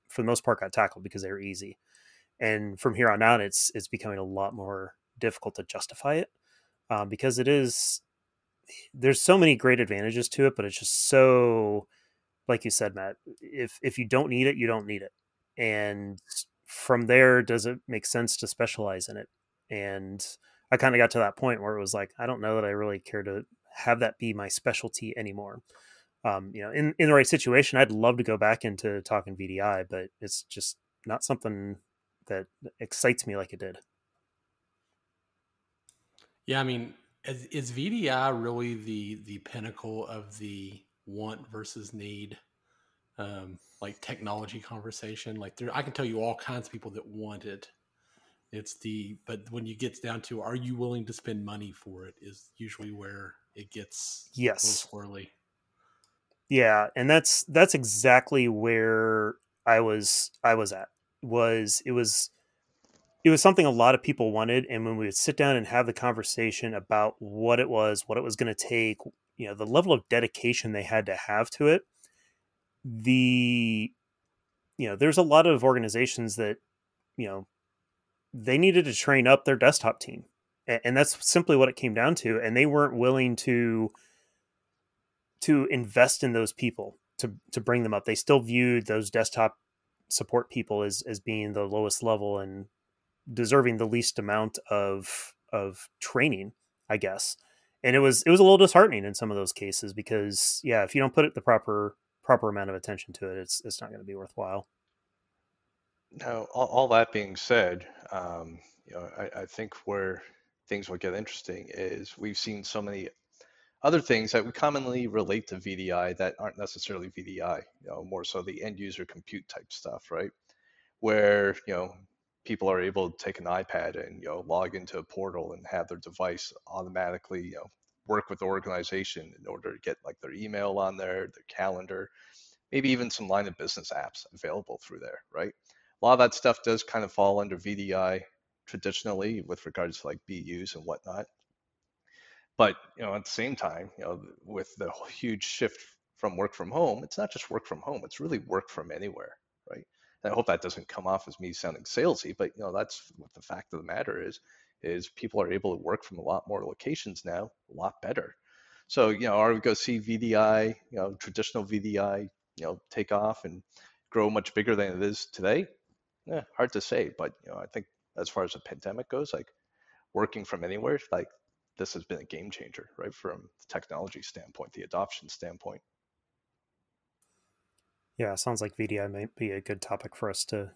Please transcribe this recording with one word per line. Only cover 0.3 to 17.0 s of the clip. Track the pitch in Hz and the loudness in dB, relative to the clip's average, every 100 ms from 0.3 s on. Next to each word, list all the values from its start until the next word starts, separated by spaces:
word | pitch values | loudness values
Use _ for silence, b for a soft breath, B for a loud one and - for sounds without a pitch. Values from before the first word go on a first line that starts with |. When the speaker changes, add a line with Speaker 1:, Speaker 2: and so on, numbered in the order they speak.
| 117 | 2
Speaker 1:
part, | - 113 | 2 0
got | 98 | 0
tackled | 113 104 - | 0 0 -2
because | 95 98 | -12 -10
they | 95 | -8
were | 98 | -8
easy. | 98 92 101 - b b b b b _ | -10 -10 -12 -18 b b b b b _
And | 113 107 104 95 | 0 0 -4 -4
from | 131 | -2
here | 104 117 | 2 4
on | 104 | 6
out, | 113 117 | 6 6
it's, | 101 - - | 4 0 0
it's | 113 - | -2 -8
becoming | - 107 98 | -8 -8 -8
a | |
lot | 95 98 98 | -6 -4 -4
more | 113 98 98 95 - _ - | -6 -8 -8 -10 -16 _ -4
difficult | 117 - 107 | -4 -4 -10
to | - | -10
justify | 90 98 - - 139 156 | -10 -10 -10 -6 -2 -2
it, | - _ _ _ _ _ _ | -4 _ _ _ _ _ _
um, | 107 101 | -4 -2
because | 107 131 120 | -2 0 2
it | 127 | 4
is, | 143 127 - - - - _ _ _ _ _ _ B B | 4 4 0 -2 -4 -8 _ _ _ _ _ _ B B
there's | 135 131 131 | 2 4 4
so | - 190 | 6 8
many | 165 123 | 8 6
great | 127 123 | 6 4
advantages | 110 101 107 117 120 | 2 -2 -2 -2 -4
to | - 139 | 2 2
it, | 131 | 2
but | |
it's | 101 - | -6 -4
just | - - - | -4 0 4
so, | 135 131 127 120 113 107 104 - _ _ _ _ _ - | 8 8 8 6 4 2 0 -4 _ _ _ _ _ -2
like | 117 | -2
you | 113 | 0
said, | - 104 | 0 -2
Matt, | 95 95 - - - | -4 -10 -10 -18 -20
if, | - 143 120 - | -14 -8 -8 -4
if | 135 - | -4 -4
you | |
don't | 113 127 151 | 2 2 2
need | 123 131 | 2 2
it, | 123 | 2
you | 117 | 0
don't | 113 101 | -2 -4
need | 104 | -10
it. | 98 _ _ _ _ - | -10 _ _ _ _ -6
And | 117 107 104 101 101 95 _ - - _ - | -2 -2 -2 -4 -8 -12 _ -10 -10 _ -18
from | - - 120 | -12 2 2